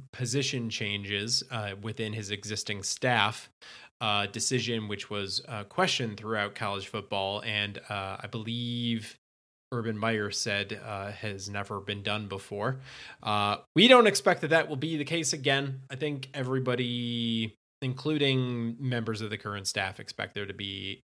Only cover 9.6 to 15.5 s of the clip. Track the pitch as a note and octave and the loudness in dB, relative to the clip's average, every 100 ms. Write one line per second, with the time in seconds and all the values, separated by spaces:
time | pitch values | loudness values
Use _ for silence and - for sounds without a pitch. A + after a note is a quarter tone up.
9.6 | _ B2 A2+ G#2+ A2+ A2 G#2 - A2+ G2+ | _ -6 -4 0 0 2 0 -2 -2 -2
10.6 | G2 G#2+ A2+ G2+ G2+ G2+ G#2+ G2 G2 G2+ | -2 -6 -8 -8 -6 -6 -8 -6 -6 -6
11.6 | G2+ G2+ G2 G2+ G#2 G#2+ G2+ G2 - G2+ | -6 -6 -6 -4 -2 -2 -4 -8 -6 -2
12.6 | A2+ C3 C3 - - - - G#2 G#2 G#2 | -2 -2 -8 -16 -18 -8 0 2 2 0
13.6 | - - A#3+ B3+ A3 - G3 E3+ D3 D#3+ | 2 8 12 12 12 6 4 2 4 4
14.6 | - C#3 D#3 D#3+ C#3 E3 D3+ D#3 C3+ | 4 -2 -2 -2 -2 -2 -2 0 2